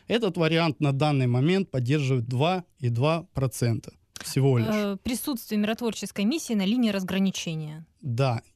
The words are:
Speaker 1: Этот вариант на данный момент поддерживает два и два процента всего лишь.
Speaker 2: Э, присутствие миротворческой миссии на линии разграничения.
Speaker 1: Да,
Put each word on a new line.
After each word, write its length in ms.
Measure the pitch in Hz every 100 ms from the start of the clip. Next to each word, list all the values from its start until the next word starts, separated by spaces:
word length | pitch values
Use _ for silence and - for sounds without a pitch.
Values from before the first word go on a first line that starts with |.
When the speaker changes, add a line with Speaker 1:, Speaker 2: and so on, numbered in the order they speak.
| -
Speaker 1:
Этот 300 | 233 208 175
вариант 440 | 160 165 165 -
на 120 | 147
данный 340 | 135 151 143 127
момент 440 | 120 143 190 185
поддерживает 580 | 135 120 151 135 131 117
два 360 | 123 156 185 180 -
и 120 | 123
два 360 | 117 147 165 -
процента 580 | - 131 - 120 110 - - _ -
всего 360 | - - 135 123
лишь. 100 | 110
Speaker 2:
Э, 260 | 107 101 98
присутствие 560 | - 247 - 247 - 214
миротворческой 680 | 208 226 240 202 196 - 202
миссии 260 | 320 -
на 120 | 214
линии 260 | 190 247 226
разграничения. 960 | 196 185 190 196 - - 160 151 156 165 _
Speaker 1:
Да, 380 | 143 117 135 117 -